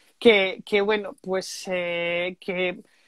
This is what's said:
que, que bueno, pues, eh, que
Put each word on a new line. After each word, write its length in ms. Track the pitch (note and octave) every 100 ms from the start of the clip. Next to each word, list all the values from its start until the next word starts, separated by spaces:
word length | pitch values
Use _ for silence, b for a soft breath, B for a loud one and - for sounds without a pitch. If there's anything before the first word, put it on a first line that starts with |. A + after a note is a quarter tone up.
| _ _
que, 420 | A#3+ G#3+ F#3+ - -
que 160 | G#3
bueno, 340 | G3+ G#3+ G3 -
pues, 440 | F#3 F#3 F#3 - -
eh, 720 | F#3 F3 E3+ E3+ F3 F3+ F#3
que 420 | - F3+ F#3 F3+ - _